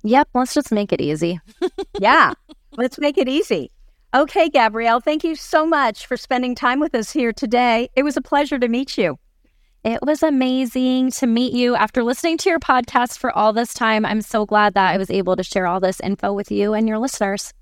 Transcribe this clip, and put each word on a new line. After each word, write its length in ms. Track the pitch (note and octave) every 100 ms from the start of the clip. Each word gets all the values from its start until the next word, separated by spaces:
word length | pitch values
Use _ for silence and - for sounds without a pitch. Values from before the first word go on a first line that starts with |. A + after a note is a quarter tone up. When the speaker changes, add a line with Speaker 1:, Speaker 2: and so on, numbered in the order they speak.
Speaker 1:
Yep, 260 | G#3+ B3+ D4+
let's 200 | B3 B3+
just 180 | D4+ -
make 200 | G#3+ G#3
it 80 | D#3+
easy. 400 | C#3+ D3+ E3+ F3 - _
<laughs> 80 | F4+ - - -
Speaker 2:
Yeah, 340 | C4 D#4 C4+ - _ D4+ _ -
let's 240 | B3 -
make 180 | D4 D4
it 120 | B3+
easy. 420 | C#4+ - F3 B2+ _ - _ _
Okay, 360 | C4 D4+ G4+ E4
Gabrielle, 500 | C#4+ A3 A3 A#3 A#3
thank 240 | D4+ D4+
you 120 | E4 D#4
so 300 | - E4 D#4+
much 400 | D#4 B3+ G3+ -
for 120 | B3
spending 380 | - B3 B3+ A#3+
time 260 | B3+ C4
with 120 | D4+
us 180 | A#3 G#3+
here 200 | D#4 A#3+
today. 580 | A3 A#3 A#3+ B3 A3+ B3 -
It 80 |
was 140 | D4 C#4+
a 40 |
pleasure 380 | - C#4+ D4 C#4
to 80 | A#3+
meet 300 | A#3+ C4+ -
you. 200 | F3+ C3 _ _ _ _ _ _ A3+
Speaker 1:
It 140 | A3+
was 220 | C4 D4+
amazing 880 | D#4+ C4+ B3+ B3+ B3+ B3+ B3+ B3+ B3+
to 160 | - B3
meet 260 | A3+ B3
you. 220 | B3 B3 A#3+
After 280 | G#3+ B3+
listening 340 | A#3 B3+ E4+ E4
to 100 | F#4+
your 100 | E4
podcast 600 | - B3+ A#3+ B3+ A#3+ -
for 120 | B3+
all 220 | - G#3+
this 180 | G#3+ A#3
time, 320 | - A#3 A3
I'm 180 | A3 G#3+
so 240 | G#3 A3 G#3
glad 280 | G#3 G#3
that 200 | G3 F#3
I 40 | F3+
was 140 | F#3+
able 240 | F#3+ F#3 F#3
to 80 |
share 240 | F#3 G3 F3+
all 120 | F#3
this 200 | F#3 F#3+
info 340 | - G3+ G3+
with 180 | G3+ G#3
you 220 | G3+ G3+
and 140 | G#3+ A3
your 100 | A3
listeners. 560 | C4+ - G3 G3+ - -